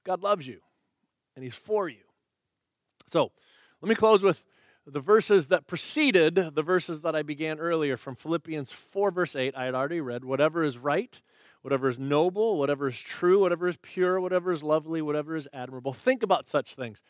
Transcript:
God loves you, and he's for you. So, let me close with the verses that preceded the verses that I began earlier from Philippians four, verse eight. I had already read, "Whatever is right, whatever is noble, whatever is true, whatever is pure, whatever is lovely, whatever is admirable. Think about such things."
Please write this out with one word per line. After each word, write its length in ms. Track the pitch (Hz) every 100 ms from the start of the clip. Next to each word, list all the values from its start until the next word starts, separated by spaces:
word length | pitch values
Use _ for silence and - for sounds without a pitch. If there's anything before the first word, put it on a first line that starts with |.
God 180 | 185 180
loves 240 | 202 202 131
you, 160 | 95 _ _ _ _ _ _ _ -
and 80 |
he's 100 | 131
for 320 | - - 214 170
you. 180 | 107 _ _ _ _ _ _ _ _ _ - -
So, 260 | 165 123 - _ _ _ _
let 60 | 190
me 40 |
close 280 | 226 220 208
with 240 | 196 - - _ _ _ -
the 120 | 139
verses 500 | 135 214 - 202 131
that 180 | 175 -
preceded 680 | - - 311 285 185 156 180
the 260 | 165 143
verses 400 | 156 180 - 156
that 120 | 165
I 80 | 156
began 380 | 147 143 160 156
earlier 380 | 165 165 147 127
from 180 | 139 123
Philippians 560 | 156 165 - 156 131
four, 380 | - - 196 202
verse 260 | 180 170 139
eight. 180 | 131
I 120 | 131 127
had 80 |
already 260 | 127 139 170
read, 240 | 131 120
"Whatever 400 | 131 135 156 165
is 140 | 151 120
right, 420 | 143 160 247 - _ _ _ _
whatever 260 | 131 135 131
is 120 | 120
noble, 600 | 135 147 180 196 226 170
whatever 300 | 139 139 139
is 100 | 113
true, 420 | - - 175 196
whatever 280 | 185 165 180
is 80 | -
pure, 420 | - 185 180 185
whatever 340 | 180 180 180
is 100 | 160
lovely, 400 | 151 156 156 165
whatever 340 | 151 151 151 160
is 100 | 139
admirable. 400 | 135 127 131 131
Think 300 | 127 254 254
about 260 | 202 160 -
such 260 | 143 -
things." 280 | - 120 101